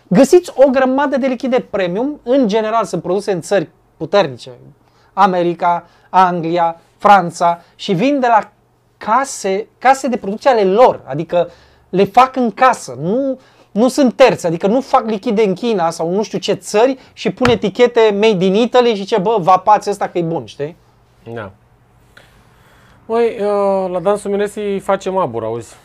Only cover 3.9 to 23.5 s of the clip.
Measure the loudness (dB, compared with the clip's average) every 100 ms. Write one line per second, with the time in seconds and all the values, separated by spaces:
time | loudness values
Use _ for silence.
3.9 | _ -2 0 0 -6 -18 -20 -20 _ _
4.9 | _ _ 2 2 2 -2 0 -2 -2 -6
5.9 | _ _ 2 2 0 -2 0 -2 -4 _
6.9 | _ 4 4 2 -2 -2 -2 _ -12 -4
7.9 | 0 0 0 2 0 0 _ _ _ _
8.9 | _ -2 -2 -2 -6 -4 -4 -6 _ 0
9.9 | 2 -2 -6 -6 -2 0 2 2 4 4
10.9 | 2 -8 -10 -2 -2 -2 -8 _ _ _
11.9 | -2 2 2 2 0 -4 0 0 0 -6
12.9 | -8 -4 -2 -4 -6 _ _ _ 0 0
13.9 | 2 0 4 2 2 -4 -2 0 -2 0
14.9 | -2 0 -4 -2 0 0 0 -2 -2 -2
15.9 | -4 -4 -4 -4 -6 -4 -6 -2 0 0
16.9 | -2 -12 -8 -8 -2 0 0 -2 2 2
17.9 | 4 2 2 0 2 0 0 2 2 2
18.9 | 0 -2 -2 0 0 2 2 2 0 0
19.9 | -6 -6 -4 -4 -6 -10 -12 -12 -12 _
20.9 | _ _ _ -14 -12 -12 -16 _ _ _
21.9 | _ _ _ _ _ _ _ _ _ _
22.9 | _ -6 -2 -2 -2 -2